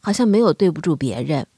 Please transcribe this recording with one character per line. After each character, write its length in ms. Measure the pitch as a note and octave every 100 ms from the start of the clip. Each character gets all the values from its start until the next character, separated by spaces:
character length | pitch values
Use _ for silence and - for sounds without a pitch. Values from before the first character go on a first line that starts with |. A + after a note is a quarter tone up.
好 120 | -
像 160 | G#3 A#3+
没 100 | G#3
有 140 | A3+
对 180 | - F#3+
不 120 | D3+
住 120 | F3
别 280 | D3 C3 A2+
人 240 | C3 D3 -